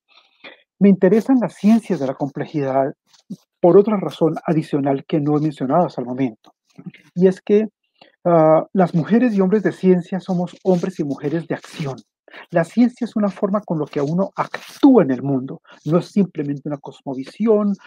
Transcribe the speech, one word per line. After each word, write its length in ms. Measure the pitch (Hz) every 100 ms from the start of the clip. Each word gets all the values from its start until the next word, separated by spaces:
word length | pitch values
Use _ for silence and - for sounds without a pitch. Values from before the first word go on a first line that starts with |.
| _ _ _ _ - - _ -
Me 120 | 202
interesan 480 | 180 185 220 208 262
las 140 | 208
ciencias 440 | - 202 226 - 165
de 80 | 131
la 60 |
complejidad 800 | - 143 143 135 151 135 131 135 - _ _ - 190 _ _
por 200 | 175 190
otra 180 | 208 208
razón 380 | 151 - 160 -
adicional 640 | - 160 147 151 139 139 -
que 120 | 160
no 200 | 147 151
he 20 |
mencionado 460 | 151 147 131 156 160
hasta 160 | -
el 60 | 123
momento, 440 | 127 131 - _ _ _ - - - _
y 120 | - 185
es 140 | 185
que, 280 | - 208 220 _ _ _ _ _ 180
ah, 400 | 170 156 160 160
las 200 | 196 170
mujeres 380 | 170 139 226 247
y 80 | 202
hombres 220 | 185 214
de 100 | 185
ciencia 480 | - 185 180 170 185
somos 340 | - 175 175 -
hombres 380 | 196 180 165 185
y 40 |
mujeres 440 | 147 135 143 165 156
de 60 |
acción. 420 | 143 - - 143 120 - _ _ - -
La 120 | 170
ciencia 440 | - - 240 - 220
es 100 | 226
una 120 | 202
forma 320 | - 202 202
con 180 | - 160
la 60 | 143
que 140 | 147
uno 300 | 143 170 190 -
actúa 640 | - - - - - 226
en 80 | 135
el 120 | 123
mundo, 400 | 135 131 135 165 _ - 151
no 120 | 170
es 80 | 165
simplemente 560 | 208 180 - 143 143 147
una 120 | 139
cosmovisión, 960 | 135 - - 131 131 - 220 208 208 196